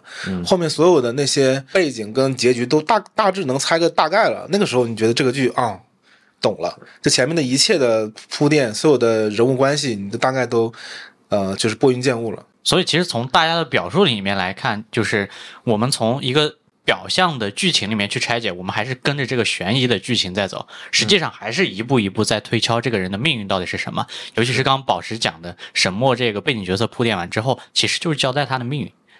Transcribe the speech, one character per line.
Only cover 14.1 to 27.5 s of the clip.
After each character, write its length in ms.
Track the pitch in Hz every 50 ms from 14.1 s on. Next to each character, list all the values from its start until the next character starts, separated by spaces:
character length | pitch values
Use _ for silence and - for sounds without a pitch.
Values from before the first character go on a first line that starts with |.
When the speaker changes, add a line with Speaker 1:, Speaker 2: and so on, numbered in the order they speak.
| 123 104
Speaker 3:
面 160 | 95 98 101
来 160 | 98 90 92
看， 320 | 95 - - 131 110 104 110 -
就 100 | - -
是 280 | 107 - - 107 98 95 - - - - - - -
我 140 | 123 113 104
们 120 | 113 127
从 320 | - - 117 110 123 139
一 120 | - 135 127
个 240 | 151 151 151 - _ _ _ _ _ _
表 220 | - - - 101
象 320 | 117 - - 185 180 156 127
的 140 | 110 101
剧 180 | 101 - - 185
情 200 | 151 - 107 101
里 60 | 110
面 120 | 107 101 101
去 100 | - 127
拆 220 | - - 120 120
解， 100 | 113 104
我 140 | 90 87 92
们 100 | 95 107
还 120 | 113 107
是 100 | 127 131
跟 220 | 127 - 143 143 147
着 80 | 135
这 100 | 113 131
个 80 | 123 107
悬 320 | - - - 90 90 110
疑 100 | 135 127
的 140 | 123 117 95
剧 160 | - - 123
情 180 | 104 - 92 90
在 140 | 104 101 92
走， 180 | - - - - - - - -
实 140 | - - -
际 160 | 107 196 190
上 100 | 156 123
还 220 | - - 101 107
是 160 | 117 147 190 135
一 160 | 98 95 110
步 160 | 123 135 123
一 80 | 104 95
步 160 | 92 - 107
在 160 | - 113 107
推 180 | - - - 113
敲 180 | - - 117 117
这 100 | 113 135
个 80 | 117 101
人 140 | 92 92
的 60 | 98 98
命 200 | 123 165 147 113
运 80 | 101
到 140 | 95 101 95
底 60 | 90
是 100 | - -
什 180 | 95 - - -
么。 80 | 85 - -
Speaker 2:
嗯。 240 | - - - - -
Speaker 3:
尤 80 | - 120
其 80 | 123 127
是 100 | 117 131
刚 140 | 139 135 135
刚 80 | 131
宝 160 | - 104 87
石 180 | 80 - 107 113
讲 220 | - 107 85 80
的， 160 | 82 87 87 - - - -
沈 180 | - - 95
墨 240 | 92 104 127 135 127
这 160 | 113 127 117
个 80 | 104 101
背 140 | 95 - 135
景 100 | 110 98
角 140 | 90 92 98
色 100 | 113 107
铺 160 | - - 123
垫 140 | 117 107 92
完 120 | 87 87
之 120 | - 110
后， 180 | 110 131